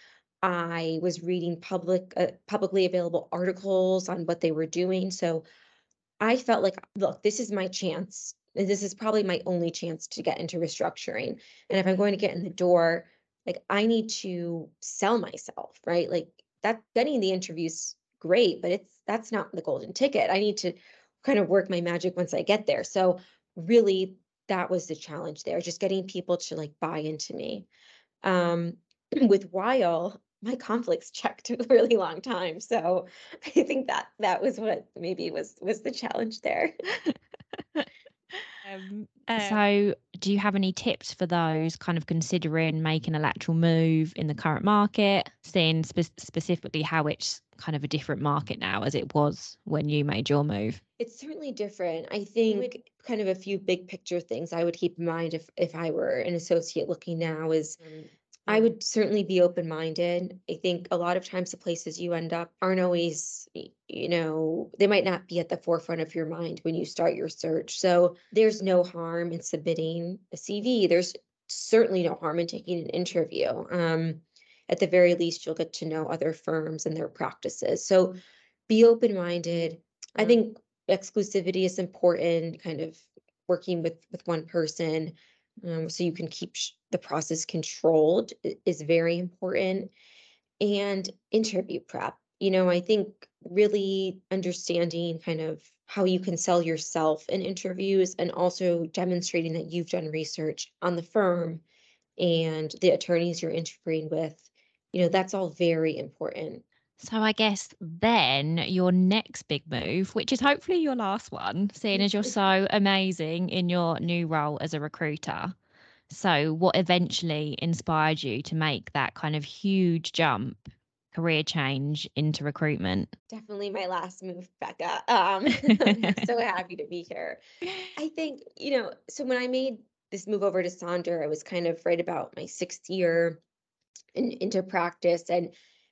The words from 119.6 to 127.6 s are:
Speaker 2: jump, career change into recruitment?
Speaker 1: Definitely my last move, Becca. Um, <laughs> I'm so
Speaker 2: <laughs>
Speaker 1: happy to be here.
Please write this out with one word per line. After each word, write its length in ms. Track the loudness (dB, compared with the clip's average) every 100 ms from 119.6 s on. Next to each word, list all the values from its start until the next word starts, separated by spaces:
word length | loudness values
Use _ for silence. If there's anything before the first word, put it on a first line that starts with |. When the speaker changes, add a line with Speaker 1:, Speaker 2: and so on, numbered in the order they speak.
| 0 2 2 2 -2
Speaker 2:
jump, 560 | 0 0 0 -4 -10 -18 -20 _ _ _
career 300 | -4 0 0
change 640 | 0 -2 -2 -2 -2 -4 -6 -2
into 280 | 0 0
recruitment? 680 | -4 -2 -2 0 -2 -2 -4 -10 -18
Speaker 1:
Definitely 440 | -18 -12 -10 -6
my 160 | -6 -4
last 360 | -6 -8 -10
move, 240 | -12 -12 -16 _
Becca. 420 | -14 -8 -6 -4 2
Um, 400 | 4 4 2 2 2
<laughs> 180 | 4 6
I'm 320 | 6 4 2 0 0
so 140 | 0
Speaker 2:
<laughs> 0 |
Speaker 1:
happy 360 | 0 -2 -6 -10
to 80 | -8
be 200 | -8 -8
here. 300 | -8 -8 -10 -16 -10